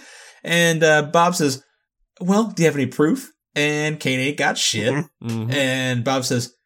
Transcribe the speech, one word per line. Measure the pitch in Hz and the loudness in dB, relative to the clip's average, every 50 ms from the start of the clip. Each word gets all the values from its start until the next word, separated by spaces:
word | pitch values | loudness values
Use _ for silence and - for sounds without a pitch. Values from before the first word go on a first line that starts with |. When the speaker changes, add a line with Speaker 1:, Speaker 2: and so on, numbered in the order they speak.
| - - - - - - - - - | -8 -14 -20 -20 -20 -20 -20 -14 -6
Speaker 1:
And, | - 165 170 170 165 165 156 160 | -2 0 2 4 2 2 4 4
uh, | 156 151 151 147 | 6 6 4 2
Bob | 143 - 170 170 175 180 | 2 2 4 4 4 2
says, | 180 156 143 127 131 _ _ _ _ _ _ _ _ _ _ _ - | 0 0 0 -2 -4 _ _ _ _ _ _ _ _ _ _ _ -8
"Well, | 180 175 196 214 233 208 | -2 0 2 2 2 0
do | 185 - 165 | -2 0 2
you | 156 | 2
have | 147 | 2
any | 143 127 120 | 2 -2 -4
proof?" | - - 151 160 269 - - - _ _ _ _ - | 0 0 2 2 2 -2 -4 -12 _ _ _ _ -4
And | 147 147 147 151 151 151 151 156 151 | -2 -2 0 0 -2 -2 -4 -4 -4
Kate | - 135 131 127 | -4 -4 -2 -2
ain't | 131 143 143 - | -2 -4 -2 -2
got | 139 147 - - | -2 -2 0 0
shit. | - - - - 104 127 131 | -2 -2 -2 0 -2 0 -2
Speaker 2:
Mm-hmm. | 147 - - _ _ - 120 | -2 -4 -6 _ _ -10 -6
Speaker 3:
Mm-hmm. | 113 113 110 117 | -6 -4 -4 -4
Speaker 1:
And | 131 143 135 131 131 131 127 127 127 120 117 | -2 -2 0 0 -2 -2 -2 -2 -2 -2 -2
Bob | 139 131 135 123 | -2 -2 -2 -2
says | - 135 120 117 - _ _ _ | -2 -2 -2 -4 -6 _ _ _